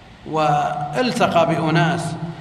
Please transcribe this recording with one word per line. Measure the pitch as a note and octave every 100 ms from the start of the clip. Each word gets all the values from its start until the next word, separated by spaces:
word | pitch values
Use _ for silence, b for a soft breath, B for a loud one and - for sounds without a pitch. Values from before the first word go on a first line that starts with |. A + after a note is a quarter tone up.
| - - -
والتقى | D#3 D3+ D3 - - - - B3+ - F#3+ F3 E3
بأناس | D#3+ D#3 E3 E3 - - - - B